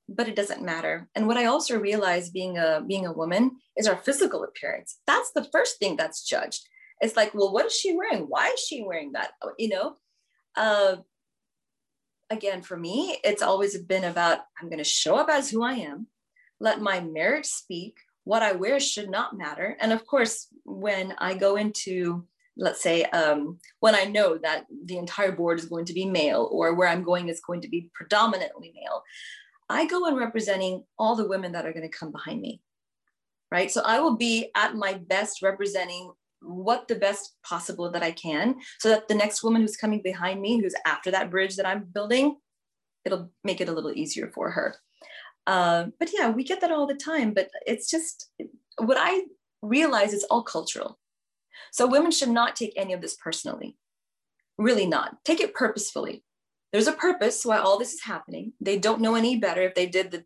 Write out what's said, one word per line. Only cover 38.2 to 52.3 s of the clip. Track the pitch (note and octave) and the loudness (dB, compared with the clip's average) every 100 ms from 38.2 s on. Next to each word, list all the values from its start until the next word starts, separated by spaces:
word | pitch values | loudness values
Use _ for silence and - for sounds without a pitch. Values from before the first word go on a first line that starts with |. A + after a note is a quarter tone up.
| E3 D3+ A3 B3+ - - | -4 0 0 0 -6 -2
so | A3 | 4
that | G#3+ - | 4 4
the | G#3 | 2
next | G#3 - | 2 0
woman | A3+ A3+ | 2 4
who's | G#3+ - | 2 0
coming | G#3+ G#3+ | -2 0
behind | F#3 F#3 F3+ G3 | -2 -2 -4 -2
me, | G3+ A#3 | 0 2
who's | F#3+ - D#3+ | 0 0 -2
after | D3+ F#3 | -2 0
that | F#3 F3+ | 0 0
bridge | F#3 F#3+ F#3+ | 0 0 0
that | F#3+ | -2
I'm | G3+ | -2
building, | F3+ G#3 G#3 B3 C#4+ D4 _ _ _ _ _ _ F#3 | -4 -4 0 2 2 0 _ _ _ _ _ _ -4
it'll | F#3 F3 _ | -4 -4 _
make | G3 F#3 | -4 -2
it | F3 | -2
a | |
little | D#3+ D3+ | -2 -4
easier | - D3+ - - | -4 -4 -6 -8
for | - - | -4 -2
her. | - - - _ _ - - - - - | 0 -2 -4 _ _ -20 -20 -20 -6 0
Uh, | F#3+ F3 E3+ F3+ - | 4 4 4 0 -4
but | E4 | -2
yeah, | G#4 A#3+ | 2 2
we | A3+ | 2
get | C4 F#4+ | -2 0
that | E4+ | 2
all | D#4 C#4 | 2 0
the | |
time, | C#4 D4+ D#4+ A3 | -2 -2 0 2
but | G3+ F#3+ - - | 0 -2 -4 -4
it's | A3 - | -4 -2
just, | E4 D#4+ - - - - - _ - | -2 -4 -10 -16 -14 -14 -16 _ -2
what | A3+ - | 2 4
I | E3+ F#4+ F#4 - _ _ | 4 2 -2 -10 _ _
realize | G#3+ C4+ D#4 A#3 G#3 | 0 4 4 4 2
is | G3+ - | 2 0
all | A#3+ | 0
cultural. | - E3 - - - - _ _ _ _ _ - - | 0 -6 -6 -6 -8 -12 _ _ _ _ _ -20 -6
So | - B3+ | 2 4
women | C#4 E4+ | 6 6
should | D#4+ | 4
not | B3+ | 4